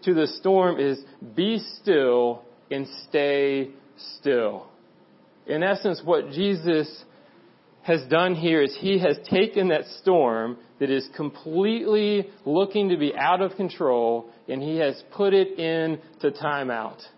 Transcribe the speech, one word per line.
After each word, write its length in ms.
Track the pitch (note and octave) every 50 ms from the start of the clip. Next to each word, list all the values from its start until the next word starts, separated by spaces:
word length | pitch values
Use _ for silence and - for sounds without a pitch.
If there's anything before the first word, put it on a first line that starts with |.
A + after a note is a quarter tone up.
| -
to 100 | F#3+ F#3
the 120 | D#3+ D#3
storm, 520 | C#3+ - - - F#3+ G3 F#3+ F#3 F3+ E3+ C3+
is, 220 | C#3 C#3 C3+ C3+ C#3 - - - - A#2+ G#2+
Be 240 | - F3 G#3 A3+ G#3+ - - - -
still 600 | _ G#3 F#3 D3+ C3+ B2+ A#2+ B2 A#2+ A#2+ A#2+ A2+ - - - _ _ _
and 160 | C#3+ C#3 C#3 C3+ - - - -
stay 640 | - D3+ C#3+ C#3+ C#3+ C#3+ C#3 C#3 C#3 C#3 C3+ C3+ C#3 - _ - - - - - - -
still. 500 | - C#3+ C3+ A#2+ A#2 G#2+ G#2 F#2+ - - - _ _ _ _ _ _ _ _ _ _ _ _ _ _
In 160 | - C#3 D#3
essence, 380 | E3+ F#3+ G3+ F#3+ - G#3+ F3 D3 -
what 260 | D#3 F3 D3+ - -
Jesus 760 | C#3 D3 F#3+ G3+ G3+ F3+ D#3+ E3+ E3+ D#3 D#3 D#3 - - - - - - - - _ - _ - _ _ _ _ _ _
has 200 | _ - E3+ D#3+ C3+ B2+
done 260 | D3+ D#3+ F3 F#3 F#3
here 280 | D#3+ E3 E3+ E3 D#3
is 120 | C#3+ C3 C#3 -
he 180 | - F#3+ G3 F#3+
has 200 | F3 E3+ D3 - - -
taken 400 | - F#3 G3 A3 - G3+ F#3+ F#3
that 160 | E3 D3+ C3 - - -
storm 560 | - F#3+ F#3 F3 C#3+ B2 A2+ A2+ A2+ A#2 B2 A#2+ - - _ _
that 100 | C#3 C3
is 160 | C3+ C3+ C3 - -
completely 1120 | - D#3+ D3 C#3+ - - D#3+ D#3+ E3+ F#3+ G#3+ A3+ A#3 A3+ G#3+ G#3+ G#3+ G#3+ G#3 G#3 G3+ G3 G3+ - - _
looking 420 | - D3 E3 G3 G3 G3 G#3+ G3+ G3
to 80 | F3+
be 180 | D#3+ D3 D3 C3+
out 280 | - C3+ D3+ F3+ F#3
of 140 | G3 F#3 F#3
control, 760 | - G3+ F3 - - F3+ C#3+ B2+ A#2+ A#2 A2+ A#2 A#2 A2+ - - - _ -
and 140 | C#3 C3+
he 160 | C#3 D3+ D#3 D#3+
has 240 | D#3+ C#3+ C3 - - -
put 220 | - - G3+ G3 F#3+
it 240 | G3 F#3+ F#3+ F#3+ -
into 720 | E3 D#3+ D#3+ E3 D#3+ D#3+ D#3+ D3 D#3 - - - - D3
timeout. 680 | C#3 - D3 D3+ D3 C#3+ C#3 B2+ A#2+ A2+ A2 A2+ - - - - _